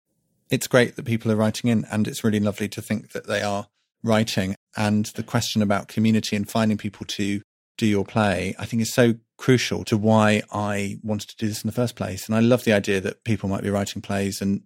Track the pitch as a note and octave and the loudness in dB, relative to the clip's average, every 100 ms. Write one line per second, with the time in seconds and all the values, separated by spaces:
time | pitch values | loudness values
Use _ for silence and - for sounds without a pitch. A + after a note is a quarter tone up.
0 | _ _ _ _ - B2 - B2+ A#2+ - | _ _ _ _ -4 -2 2 4 4 0
1 | - A2+ A2+ G#2+ A2 - A#2+ A2+ - G#2+ | -4 -2 0 2 2 0 0 0 0 -2
2 | G#2+ - A2+ G#2+ G#2 G2+ G2+ - - G#2+ | -2 -2 0 2 0 -2 -4 -6 -6 -6
3 | - - - G#2 G#2 G2+ G#2 _ _ _ | -6 -10 -4 -2 -2 -4 -8 _ _ _
4 | A2+ A2 A2 - F#2+ G2 _ - G#2+ G#2 | 2 2 2 0 -2 -4 _ -2 2 2
5 | G#2+ - A2+ A#2+ - A2 G#2 G2 - - | 0 -6 -4 -2 -2 0 0 0 -2 0
6 | A2 A2 - G#2 G2+ A#2 A2 G#2 G#2+ - | 2 2 0 -4 -2 0 2 0 -4 -10
7 | - - G2+ G2+ - _ _ - A2 G2+ | -10 -4 -4 -4 -8 _ _ -2 2 2
8 | F#2+ A#2 G#2 F2+ F#2 - G2+ A2+ A2 - | 0 2 2 2 -2 -6 -6 -4 -2 2
9 | A#2+ A2+ _ - - B2+ - F#2 F#2 A2 | 2 2 _ -4 4 4 2 -4 -2 2
10 | G#2+ A2 G#2+ G#2+ - G#2 G#2 G2+ G2+ A2 | 4 6 6 2 0 -4 -4 -4 -4 -6
11 | A2 G#2 - - A2 G#2 G#2+ A2+ A#2+ - | -6 -6 -8 -6 -6 -4 -4 -2 -2 -2
12 | G2 F#2+ - A2+ A#2 B2 - G#2 F#2+ G2 | -8 -6 -2 2 4 4 4 2 2 -2
13 | F#2+ - - G#2 G2 G2 G2+ G2+ G2+ G#2 | -2 -6 -4 -2 -2 -4 -2 -2 -2 -6
14 | - G2 G2 F#2+ G2 G2 | -6 -4 -4 -2 -2 -2